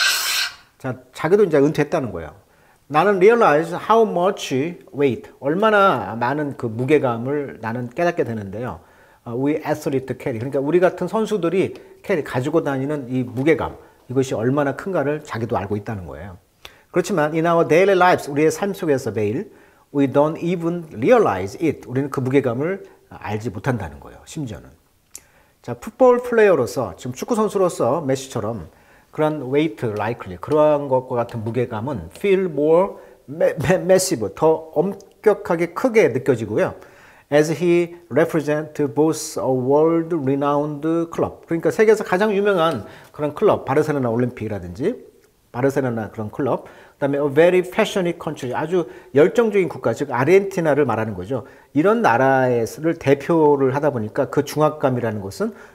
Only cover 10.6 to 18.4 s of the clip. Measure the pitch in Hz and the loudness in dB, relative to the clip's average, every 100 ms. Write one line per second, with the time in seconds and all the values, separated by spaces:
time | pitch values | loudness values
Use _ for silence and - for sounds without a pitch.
10.6 | 143 170 175 175 180 220 208 208 165 170 | 0 2 0 -2 -4 -4 -2 -2 -2 0
11.6 | 139 - - - - 175 131 131 139 165 | -2 -4 -20 -12 -4 -4 -2 -4 -2 -2
12.6 | 147 135 135 151 123 127 110 113 147 151 | -2 -4 -4 -6 -4 -4 -4 -2 0 2
13.6 | - - - _ - 127 131 113 120 147 | -2 -10 -20 _ -6 -2 0 0 0 0
14.6 | 143 135 196 175 135 151 - 113 113 - | 0 -4 -4 -2 -2 -4 -6 -8 -4 -4
15.6 | 101 104 110 104 82 67 95 90 _ _ | -4 -6 -6 -10 -10 -14 -16 -18 _ _
16.6 | - _ _ 175 185 185 151 160 170 170 | -20 _ _ -4 -2 0 0 0 2 4
17.6 | 156 160 196 185 180 160 - 143 | 4 4 6 6 4 4 0 2